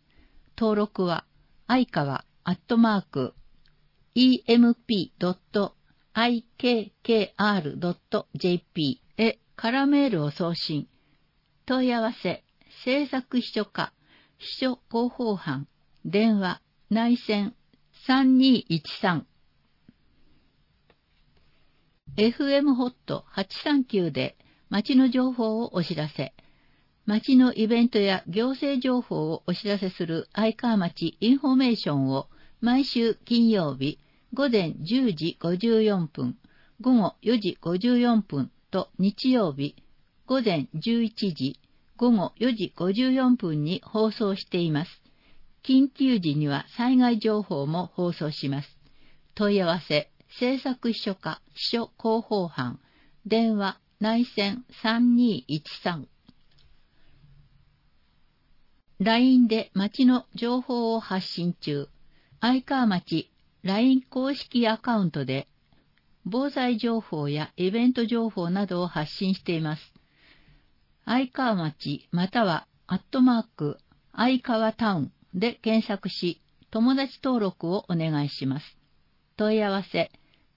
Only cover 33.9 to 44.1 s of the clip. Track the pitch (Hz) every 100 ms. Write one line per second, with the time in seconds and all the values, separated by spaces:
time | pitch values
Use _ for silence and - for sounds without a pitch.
33.9 | - _ _ _ 233 277 226 165 - 156
34.9 | 247 254 156 160 - 165 185 233 226 214
35.9 | 196 160 - 127 - - _ _ _ 254
36.9 | 254 175 - - 240 190 - 165 180 240
37.9 | 247 240 226 - 143 127 - _ 190 -
38.9 | - 190 - 262 254 185 139 143 - _
39.9 | _ _ _ - 262 220 165 127 156 220
40.9 | 233 226 - 202 156 135 - _ _ _
41.9 | - 240 226 165 - 247 226 175 - 180
42.9 | 202 262 262 254 247 180 151 147 180 -
43.9 | 214 220